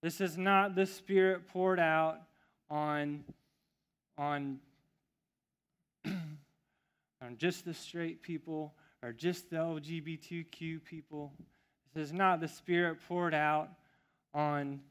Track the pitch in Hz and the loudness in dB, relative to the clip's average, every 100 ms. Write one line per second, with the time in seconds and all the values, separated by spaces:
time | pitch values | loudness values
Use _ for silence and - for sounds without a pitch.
0 | 165 175 190 160 185 196 202 185 190 - | -4 -2 -4 0 4 6 6 2 0 0
1 | - 196 190 185 175 185 185 185 165 160 | 2 4 6 4 -4 0 2 4 4 4
2 | 160 156 - _ _ _ _ 151 151 147 | 2 -2 -12 _ _ _ _ -4 0 0
3 | 147 147 143 - _ _ _ _ _ _ | -2 -4 -10 -20 _ _ _ _ _ _
4 | _ - 147 143 139 135 _ _ _ _ | _ -6 -4 -2 -4 -8 _ _ _ _
5 | _ _ _ _ _ _ _ _ _ _ | _ _ _ _ _ _ _ _ _ _
6 | - 196 160 151 139 _ _ _ _ _ | -6 -4 -6 -12 _ _ _ _ _ _
7 | _ _ 127 117 165 180 180 160 - 170 | _ _ -16 -4 -2 -2 -8 -10 -10 -8
8 | 165 165 - 160 156 156 156 - _ _ | -8 -8 -8 -10 -6 -8 -8 -12 _ _
9 | 120 117 160 175 - 165 165 160 147 165 | -12 -4 -2 -2 -6 -4 -2 -4 -6 -8
10 | 151 160 - 170 160 - 165 160 156 165 | -6 -10 -8 -10 -10 -10 -8 -8 -10 -16
11 | 147 151 147 143 - _ _ _ _ 160 | -12 -10 -10 -14 -20 _ _ _ _ -6
12 | 151 170 190 175 160 - - 175 175 160 | -4 4 4 4 0 -8 0 4 4 0
13 | - 175 175 156 151 151 151 - _ _ | -4 0 2 4 4 2 0 -10 _ _
14 | _ _ _ 147 151 147 143 139 139 | _ _ _ -2 0 0 -2 -6 -12